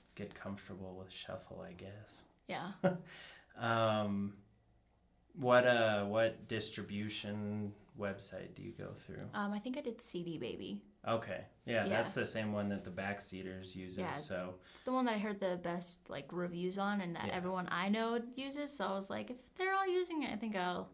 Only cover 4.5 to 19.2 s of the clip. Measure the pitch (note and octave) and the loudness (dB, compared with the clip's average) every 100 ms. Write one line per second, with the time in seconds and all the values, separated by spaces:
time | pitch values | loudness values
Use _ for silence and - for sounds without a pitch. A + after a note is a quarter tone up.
4.5 | _ _ _ _ _ _ _ _ A#2+ B2 | _ _ _ _ _ _ _ _ 0 8
5.5 | B2 B2 A#2+ A2+ G#2 G2+ A2 A2+ - - | 10 10 8 8 6 4 6 4 2 -4
6.5 | A2 - - G2 G#2 G#2+ - G#2 G#2 G#2 | -2 -2 -4 -4 -2 -2 -4 -4 -2 -2
7.5 | G#2+ G#2 G2+ - A2 G2+ G2 - F#2+ F#2 | -2 -4 -8 -14 -4 -4 -4 -6 -8 -10
8.5 | G2 G2 G2 F#2+ - - - G#3 G#3 G3+ | -10 -10 -10 -10 -10 -10 -10 -6 -4 -2
9.5 | G#3 B3+ D4 B3 A3+ - F3+ E3+ E3 A2+ | -2 -4 -4 -4 -4 -4 -4 -4 -4 -4
10.5 | - - G3+ - - - A2+ - F2+ - | -4 -6 -8 -10 -6 0 0 0 -6 -8
11.5 | - - A2+ G2 A2 A#2 B2+ G#2 A2 G#2+ | -10 0 2 4 4 2 2 0 0 0
12.5 | G#2 G2+ G2 F2+ F2+ G2 G2+ - F#2 F#2 | 2 0 0 -4 -2 -2 -2 -6 -6 -6
13.5 | F#2 F#2+ F#2 F#2 F#2 F3 C#3+ - F#2 F2+ | -8 -8 -8 -6 -4 -2 -2 -2 -2 -4
14.5 | F#2 - - B3+ C4 B3 G#3+ G#3+ G3+ F#3+ | -8 -14 -8 -2 2 2 2 0 0 0
15.5 | F3 F3 F3 F3 - - C#3+ C#3+ F3 F3 | 0 -2 -2 -2 -6 -8 -8 -6 -4 -2
16.5 | E3+ F3+ G3 G3 G#3 F3 E3 - F3+ F3+ | -2 -2 0 0 0 0 -2 -2 -2 0
17.5 | F#3 F3 E3+ G3 A3 A3+ A#3 A#3+ B3+ C4+ | -2 0 0 2 2 2 0 -2 -6 -4
18.5 | D4 C#4+ - G3 G3 G3 G#3+ | -2 -2 0 0 0 -2 -4